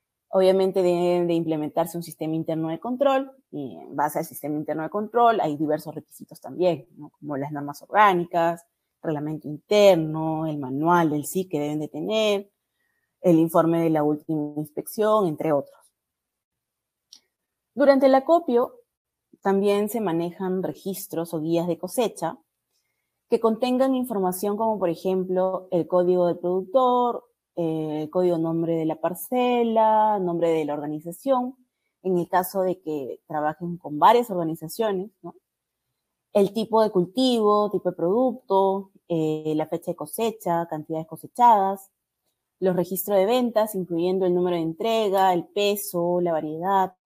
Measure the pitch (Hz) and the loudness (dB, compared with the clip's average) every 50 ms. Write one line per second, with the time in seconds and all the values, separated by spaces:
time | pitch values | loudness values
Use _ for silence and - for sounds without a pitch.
0 | _ _ _ _ _ _ - 190 190 185 190 190 190 190 185 196 185 180 175 170 | _ _ _ _ _ _ 0 4 4 4 4 4 2 2 2 2 2 2 2 2
1 | 180 175 175 175 175 170 170 165 170 160 160 151 151 147 - - 165 175 - 170 | 2 2 2 2 2 0 0 0 0 0 -2 -2 -4 -4 -2 -2 -2 -2 -4 -8
2 | 170 - 151 - 156 156 160 160 160 - 160 160 160 160 165 165 - - 254 247 | -10 -12 -12 -10 -6 -4 -4 -4 -4 -4 -4 -4 -4 -4 -6 -6 -6 -8 -4 0
3 | 277 277 269 262 269 269 - _ _ _ - 147 143 117 92 80 69 131 131 143 | 2 2 2 2 -2 -4 -10 _ _ _ -12 -10 -10 -10 -12 -14 -16 -10 -6 -4
4 | 143 156 - - 165 - - - - 156 151 151 151 151 151 156 160 160 - 208 | -4 -2 -4 -6 -8 -8 -12 -12 -10 -6 -6 -6 -6 -6 -6 -6 -8 -6 -6 -8
5 | 214 202 - 233 240 233 226 196 - 156 147 143 160 147 151 160 165 160 151 156 | -8 -4 0 2 4 4 4 2 0 -2 -2 -2 -2 -2 -2 -4 -4 -8 -12 -14
6 | - _ - - - - 147 - - - 135 139 180 180 165 139 - _ _ - | -16 _ -20 -20 -20 -20 -20 -20 -18 -14 -6 -2 0 0 0 -2 -6 _ _ -20
7 | 147 139 - _ - 147 147 135 139 147 151 143 143 143 143 - - - - 196 | -20 -20 -20 _ -12 -8 -6 -6 -6 -6 -8 -8 -10 -10 -12 -14 -12 -2 2 4
8 | 214 202 185 175 175 170 - 170 165 170 170 170 - _ _ _ _ _ _ _ | 4 4 4 2 0 -2 0 0 0 0 -2 -4 -10 _ _ _ _ _ _ _
9 | - 165 156 147 147 151 156 151 - 147 151 151 - _ 208 208 208 202 185 165 | -6 -6 -4 -4 -4 -6 -8 -8 -10 -12 -12 -14 -6 _ 4 6 8 8 8 6
10 | 160 156 156 156 160 160 160 156 160 160 151 147 139 127 135 139 156 165 175 175 | 4 0 -4 -4 -4 -2 -2 -2 -4 -4 -6 -6 -6 -6 -4 -2 2 4 4 4
11 | 170 156 151 147 139 - - 185 185 185 - 147 147 147 151 151 151 147 - 147 | 4 2 0 -2 -4 -4 -4 -4 -4 -4 -4 -4 -4 -4 -4 -6 -6 -8 -8 -8
12 | 165 190 214 220 220 214 208 202 202 - _ _ _ _ _ _ _ _ _ _ | -6 -4 -2 0 0 0 0 -2 -4 -8 _ _ _ _ _ _ _ _ _ _
13 | _ _ _ _ - 180 170 160 165 165 170 170 160 165 165 170 165 165 160 156 | _ _ _ _ 2 4 4 6 4 4 4 2 2 4 2 2 2 2 2 2
14 | 147 151 151 151 - - 160 156 147 147 147 147 151 151 - - - - - - | 2 0 0 -2 -4 -4 -4 -4 -4 -4 -6 -8 -10 -8 -10 -12 -12 -8 -4 -2
15 | 208 214 214 214 202 170 151 147 - 160 151 143 135 - _ _ _ _ _ _ | 0 2 2 2 2 0 -2 -2 -2 0 0 0 -2 -4 _ _ _ _ _ _
16 | _ _ _ _ _ _ _ _ _ _ _ _ _ _ _ _ _ _ _ _ | _ _ _ _ _ _ _ _ _ _ _ _ _ _ _ _ _ _ _ _
17 | _ _ - - _ _ _ _ _ _ _ _ _ _ _ 220 285 277 277 269 | _ _ -20 -20 _ _ _ _ _ _ _ _ _ _ _ 2 4 4 6 6
18 | 277 269 262 262 269 - 330 339 339 - 240 240 254 - - - _ _ _ _ | 6 6 6 4 4 4 4 2 4 2 2 2 0 0 -4 -12 _ _ _ _
19 | _ _ _ _ _ _ _ _ - 196 196 196 196 202 202 202 208 214 - 233 | _ _ _ _ _ _ _ _ -2 0 0 2 2 2 2 2 0 -2 -2 -4
20 | 220 180 165 165 170 175 175 - 196 185 185 190 180 - 151 - - 190 185 175 | -2 -2 -2 -2 -2 -4 -6 -6 -4 -2 -2 -2 -2 -4 -6 -8 -8 -8 -8 -8
21 | - - - 156 170 170 - 160 151 165 170 170 165 180 170 165 - 175 - - | -10 -8 -6 -6 -6 -4 -6 -6 -2 0 0 0 0 -2 -4 -4 -6 -6 -2 -2
22 | 233 214 220 - 170 160 - - _ _ _ _ _ _ _ _ _ _ _ _ | -2 -2 -2 -4 -6 -8 -8 -10 _ _ _ _ _ _ _ _ _ _ _ _
23 | _ _ _ _ _ _ - 214 220 226 220 220 254 247 254 254 269 269 262 254 | _ _ _ _ _ _ -2 0 2 0 0 0 -2 -2 0 0 2 2 0 0
24 | 247 247 220 202 190 180 180 185 - 202 208 202 226 226 220 202 190 175 165 170 | -2 -4 -4 -2 -2 -2 -2 -2 -4 -4 -4 -2 -2 -2 -2 -2 -2 -2 -4 -2
25 | - 190 185 190 185 185 185 185 185 185 185 185 - - - 175 156 - - 180 | -2 -2 -2 -2 -2 -2 -2 0 0 -2 -2 -6 -6 -4 -2 -2 0 2 2 2
26 | 180 175 180 180 175 175 165 170 - 175 180 190 190 190 - 262 254 247 247 247 | 4 4 4 2 2 2 0 -2 -2 -2 -2 -2 -4 0 2 2 4 4 4 2
27 | 247 240 233 - - _ _ _ _ _ _ - 170 160 160 160 156 156 151 151 | 2 0 -2 -4 -10 _ _ _ _ _ _ -4 -4 -2 -2 -4 -4 -4 -4 -6
28 | 156 151 - 185 180 180 175 160 165 165 165 165 170 165 165 165 160 160 156 - | -6 -4 -2 0 2 2 2 0 0 -2 -2 -2 -2 0 0 0 -2 -2 -4 -2
29 | - 165 180 - - - 254 247 247 247 247 240 233 226 220 220 220 220 220 214 | -4 -6 -6 -6 -8 -4 -2 0 0 2 2 2 0 2 2 4 4 4 4 4
30 | 214 214 214 202 185 175 170 170 165 165 165 160 156 143 147 151 147 147 151 156 | 4 4 2 0 0 -2 0 0 0 2 2 0 0 -2 -4 -6 -6 -6 -8 -8
31 | 160 170 170 - - 269 269 247 247 247 269 - _ _ _ _ _ _ _ _ | -10 -12 -14 -8 -2 0 0 0 0 -4 -8 -14 _ _ _ _ _ _ _ _
32 | - 185 185 175 170 - - 180 185 185 - 196 185 185 175 180 _ 156 156 147 | -4 -2 0 0 0 0 0 -2 -2 0 -2 -2 -2 -2 -2 -4 _ -6 -6 -6
33 | 135 113 82 - _ - 156 151 151 151 156 - 175 175 175 165 - 143 147 147 | -6 -8 -10 -12 _ -8 -6 -4 -2 -4 -4 -4 -6 -8 -8 -8 -10 -10 0 4
34 | 165 202 233 240 240 233 196 180 170 160 160 - 160 160 - - 226 214 196 185 | 6 6 6 6 2 0 -2 -4 -2 -4 -4 -6 -10 -10 -6 -4 -2 -2 -2 -4
35 | 190 220 - _ - 170 - 370 _ _ _ _ _ _ _ _ _ _ _ _ | -6 -8 -12 _ -18 -18 -18 _ _ _ _ _ _ _ _ _ _ _ _ _
36 | _ _ _ _ _ _ - 208 202 190 202 226 220 - 214 220 220 214 214 185 | _ _ _ _ _ _ 0 2 2 2 0 -4 -4 0 2 2 2 2 2 0
37 | 175 170 - 254 262 262 240 233 214 208 208 208 208 202 202 185 - 180 175 - | -2 0 0 0 2 2 2 2 2 4 4 2 2 0 -2 -4 -4 -4 -4 -2
38 | 165 170 196 233 262 254 220 254 - - 196 196 196 190 190 196 196 190 _ _ | -2 0 2 2 2 0 -2 -4 -4 0 2 2 2 2 0 -2 -6 -10 _ _
39 | _ - 170 165 156 156 156 156 156 156 156 156 156 151 - 165 - - 170 - | _ -4 -2 -2 0 -2 -2 -4 -4 -4 -2 -2 -2 -4 -6 -6 -6 -8 -8 -8
40 | 151 151 - - 226 226 214 220 - 180 170 170 170 170 160 156 151 - 160 156 | -10 -10 -6 -4 -4 -4 -4 -4 -4 -2 -2 -2 -2 -4 -6 -8 -8 -6 -8 -8
41 | 160 - 160 156 - 139 - - 240 240 226 202 190 190 196 202 - - _ _ | -8 -10 -12 -16 -18 -12 0 4 6 6 6 6 4 2 -2 -4 -10 -18 _ _
42 | _ _ _ _ _ _ _ _ _ _ _ _ 180 185 180 175 175 180 190 185 | _ _ _ _ _ _ _ _ _ _ _ _ 0 0 2 0 0 -2 -4 -6
43 | - - 208 190 185 202 240 254 247 240 - 214 214 214 - 190 180 - 175 165 | -4 0 2 2 4 4 2 2 0 0 0 0 0 0 -2 -6 -6 -4 -2 -2
44 | 170 185 185 190 185 180 180 180 175 180 175 170 160 165 165 - 208 226 226 226 | 0 0 0 2 2 2 2 2 2 0 0 -2 -2 -4 -4 -4 -2 0 0 0
45 | 220 202 185 196 190 190 180 175 165 - _ 208 202 202 202 208 - - - 175 | 0 2 2 4 4 4 2 2 -2 -4 _ 0 0 0 0 -2 -4 -6 -4 -2
46 | 170 175 175 180 180 175 165 156 151 156 151 160 170 190 196 190 190 185 - _ | -2 0 0 0 0 0 0 -2 -2 -4 -6 -6 -2 0 2 2 0 0 -4 _
47 | _ | _